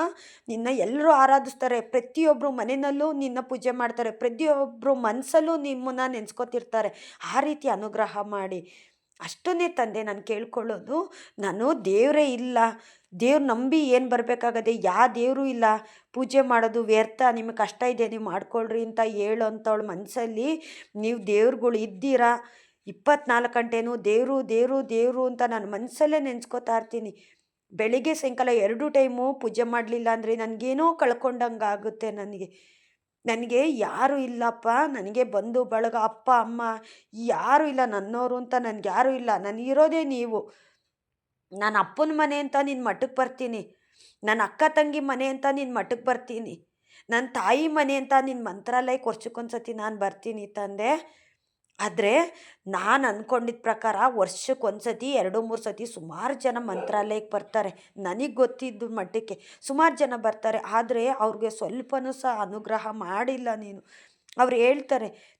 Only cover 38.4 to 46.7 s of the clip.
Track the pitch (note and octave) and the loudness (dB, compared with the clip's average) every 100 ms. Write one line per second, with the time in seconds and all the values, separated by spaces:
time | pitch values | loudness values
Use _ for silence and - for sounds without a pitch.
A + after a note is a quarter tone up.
38.4 | A#3+ B3+ A#3+ G#3+ G3 F#3+ B3+ C4 A#3+ G3 | -2 -2 -2 -4 -2 2 2 2 0 -2
39.4 | G3+ A3 B3 C#4 D#4 D#4+ C#4+ B3+ A#3+ A3 | -2 -6 0 4 4 4 0 -2 -2 -4
40.4 | - - _ _ _ _ _ _ _ _ | -6 -14 _ _ _ _ _ _ _ _
41.4 | _ F#3+ G#3 G#3+ F#3+ - D#4 D4+ D4+ C#4+ | _ -4 0 2 0 0 0 2 2 0
42.4 | C#4 C#4 C#4 C4 A#3+ F#3+ C4 C4 B3+ C4 | 0 0 0 -2 -4 -2 -2 0 -2 -2
43.4 | B3 A3+ - _ _ _ _ _ G#3+ A3+ | -6 -6 -10 _ _ _ _ _ 0 2
44.4 | G3+ - D#4 D#4 D4+ D4 C#4 B3+ C4+ C4+ | 0 2 2 4 2 0 -2 -2 -2 0
45.4 | C#4 C#4 C4 A#3+ F#3 A#3+ B3 B3 B3 A#3 | 0 0 -2 -4 -4 -2 0 -2 -4 -10
46.4 | G#3+ E3 _ | -10 -14 _